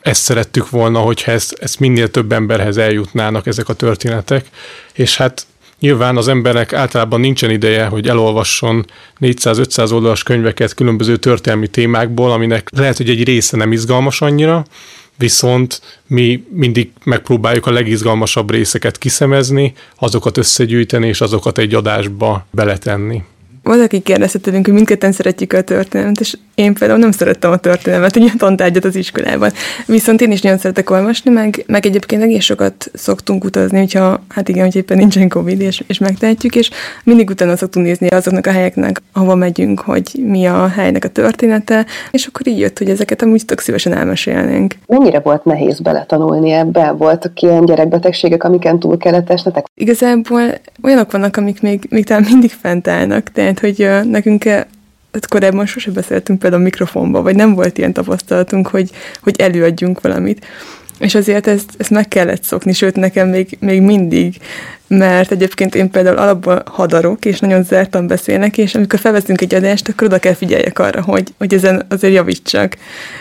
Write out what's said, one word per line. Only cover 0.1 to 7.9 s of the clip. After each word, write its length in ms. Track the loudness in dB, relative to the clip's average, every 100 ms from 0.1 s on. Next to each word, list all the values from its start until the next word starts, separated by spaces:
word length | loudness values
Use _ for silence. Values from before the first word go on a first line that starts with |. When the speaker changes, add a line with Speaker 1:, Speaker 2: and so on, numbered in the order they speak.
| -2
Speaker 1:
szerettük 480 | 0 0 0 -4 -2
volna, 280 | 0 2 2
hogyha 320 | 0 -2 -2
ezt, 260 | -2 -4 -10
ezt 200 | -10 -2
minél 300 | 0 2 0
több 220 | -2 -2
emberhez 440 | -2 0 -2 0 0
eljutnának 720 | 0 -2 -4 -4 -2 -2 -4
ezek 220 | -6 -6
a 40 |
történetek, 760 | -4 -2 -2 -4 -6 -2 -4 -4 -18 -20 -20 -14
és 240 | -4 -2 0
hát 300 | -2 -4 -16 _ _ _
nyilván 360 | 0 2 2 0
az 120 | 0
embernek 440 | 0 2 0 0
általában 480 | -2 -2 -2 0 0
nincsen 300 | 0 0 0
ideje, 340 | 0 2 2
hogy 240 | 0